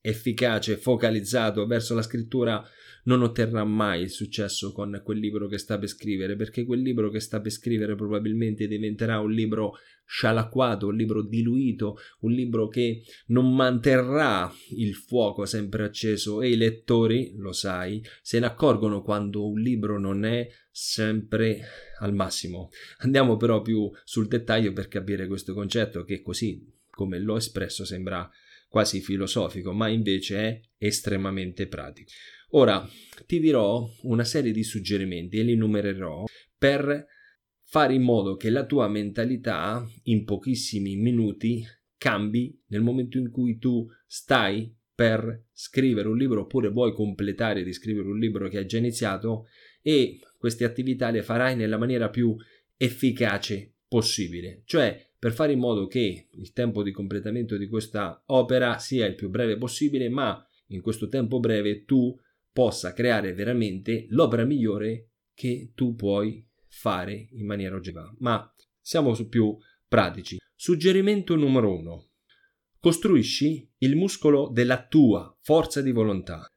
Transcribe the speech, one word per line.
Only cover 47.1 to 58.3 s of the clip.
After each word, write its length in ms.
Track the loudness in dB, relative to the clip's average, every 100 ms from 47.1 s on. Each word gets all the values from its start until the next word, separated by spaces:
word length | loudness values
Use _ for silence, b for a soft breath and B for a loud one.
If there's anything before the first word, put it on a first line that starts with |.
| -2 -4 -2 -2 -2
di 80 | -4
scrivere 340 | -6 -4 -4 -2
un 100 | -2
libro 300 | -2 -2 -4
che 100 | -4
hai 80 | -2
già 120 | 0
iniziato, 680 | 0 0 -2 -2 -4 -4 -8 b b b
e 380 | 2 4 4 -2 _ _
queste 260 | -4 0
attività 460 | -2 -2 -4 -2 0
le 120 | -2
farai 340 | -2 0 0 0
nella 200 | -2 0
maniera 320 | 0 0 0
più 280 | 2 2 0 B B B _
efficace 960 | -2 2 0 2 0 -2 -4 -8 -8 _ _
possibile, 760 | 0 0 -2 -4 -6 -10 -16
cioè 460 | _ 2 2 -2 _ _
per 140 | -4
fare 200 | 0 0
in 60 | 2
modo 300 | 2 0 -2
che 400 | 0 -2 -4 _
il 220 | -18 -12
tempo 320 | -2 -2 0
di 80 | -4
completamento 640 | -4 -6 -6 -4 -4 -4 -4
di 100 | -4
questa 560 | -4 -4 -6 -6 -8
opera 520 | _